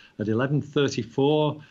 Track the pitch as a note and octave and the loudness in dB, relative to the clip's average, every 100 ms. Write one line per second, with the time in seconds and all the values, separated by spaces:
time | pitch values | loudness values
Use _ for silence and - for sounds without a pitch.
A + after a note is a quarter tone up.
0 | - - G#2+ A2 C3+ C#3+ - D3 C#3 C3 | -16 -6 -2 0 0 0 0 0 0 -2
1 | A2+ - C#3 D3+ D3+ D3+ - | -4 0 2 2 0 -2 -10